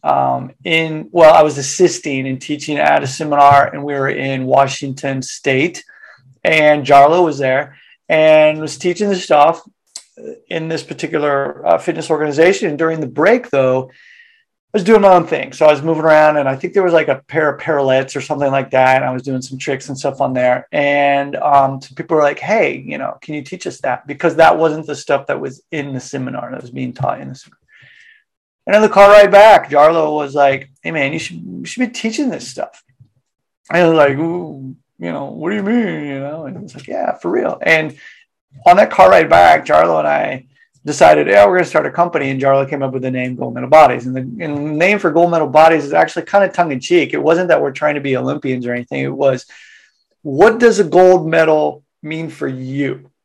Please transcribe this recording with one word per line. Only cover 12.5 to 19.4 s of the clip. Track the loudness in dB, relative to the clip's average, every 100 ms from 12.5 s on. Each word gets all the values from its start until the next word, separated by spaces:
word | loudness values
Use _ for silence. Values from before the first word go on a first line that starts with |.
| 2 -4
And | -4
during | -4 -4
the | -8
break, | -2 0 0 -2
though, | -2 0 -2 -6 _ _ _ _ _ _ _ _
I | -6
was |
doing | 2 4
my | 6
own | 4 2
thing. | -6 -8
So | 0
I | 2
was | 2
moving | -2 -2
around, | 4 4 4 2
and | -2
I |
think | -4 -4
there | -2
was, | 2
like, | 2 0
a | -4 _
pair | -2 -2
of | -4
parallettes | -4 -2 0 0 -2
or | -10
something | -8 -4 -2
like | -2 -2
that. | 0 2 2
And | -2
I |
was | -6
doing | -8 -10